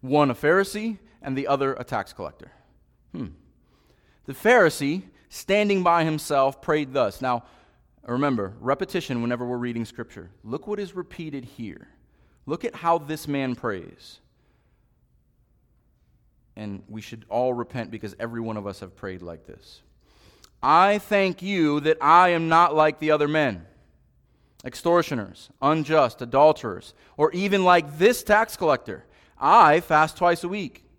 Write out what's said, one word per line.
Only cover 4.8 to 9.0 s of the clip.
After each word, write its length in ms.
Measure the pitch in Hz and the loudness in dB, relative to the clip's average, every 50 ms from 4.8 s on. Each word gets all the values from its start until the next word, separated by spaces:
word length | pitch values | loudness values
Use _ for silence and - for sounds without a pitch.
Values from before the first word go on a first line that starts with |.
| 147 139 156 190 190 - _ _ _ _ | -4 -4 -4 -4 -8 -14 _ _ _ _
standing 540 | - - - - 190 208 214 208 202 190 180 | -20 -18 -4 0 0 2 2 2 2 2 2
by 200 | 175 170 170 160 | 2 2 2 2
himself, 580 | 160 156 151 - - 151 139 135 135 131 _ | 0 -2 -4 -4 -2 2 2 2 2 0 _
prayed 320 | - - 156 156 147 135 127 | -4 -2 -2 -2 -2 -2 0
thus. 280 | 139 123 101 - - | 0 0 0 -2 -4
Now, 220 | 131 127 123 120 - _ _ _ _ _ _ _ _ _ _ _ _ - | -4 -4 -4 -4 -6 _ _ _ _ _ _ _ _ _ _ _ _ -8
remember, 460 | 120 123 143 143 135 117 101 92 107 - | -4 -2 -2 -2 -2 -2 -4 -8 -10 -10
repetition 640 | - 123 135 - - 180 - 185 | -4 -4 -2 -2 -4 -6 -6 -8